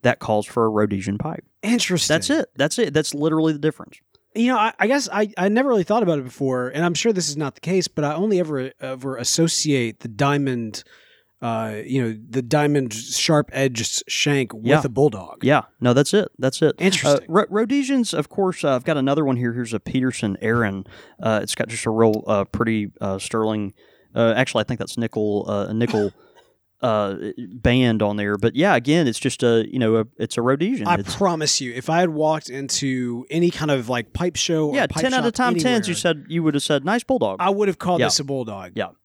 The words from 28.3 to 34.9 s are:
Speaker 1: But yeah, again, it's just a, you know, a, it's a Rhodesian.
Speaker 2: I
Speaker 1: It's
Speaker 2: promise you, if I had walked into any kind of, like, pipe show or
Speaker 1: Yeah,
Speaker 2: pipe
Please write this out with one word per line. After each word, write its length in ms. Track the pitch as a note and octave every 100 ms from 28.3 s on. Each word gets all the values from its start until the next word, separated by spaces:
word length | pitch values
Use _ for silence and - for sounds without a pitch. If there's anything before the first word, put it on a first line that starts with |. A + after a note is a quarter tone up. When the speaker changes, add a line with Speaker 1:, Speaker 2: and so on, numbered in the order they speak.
| G#2
Speaker 1:
But 180 | A2+ A#2+
yeah, 180 | F#3
again, 320 | C3+ A#2+ D#3+ D3
it's 120 | A2
just 240 | C3+ -
a, 240 | A#2+ A#2 G#2+
you 80 | B2+
know, 180 | A2+ A2+
a, 100 | G#2+ -
it's 220 | A2+ -
a 40 |
Rhodesian. 440 | A#2+ C#3+ F3+ B3+ D#3+
Speaker 2:
I 80 |
Speaker 1:
It's 220 | F3+ G3+ -
Speaker 2:
promise 440 | G3 D#3+ D3+ -
you, 120 | B2+
if 160 | A#2+ B2
I 100 | E3
had 100 | F3+
walked 380 | D3+ D3+ D#3 -
into 800 | C3 C#3 - C#3 C3 B2 A#2+ B2+
any 200 | D#3+ F3
kind 200 | - D#3
of, 180 | C#3 A#2
like, 240 | B2 A2+
pipe 220 | - F3+ D#3
show 320 | - D#3+ D3+
or 40 |
Speaker 1:
Yeah, 120 | C4+
Speaker 2:
pipe 160 | G3+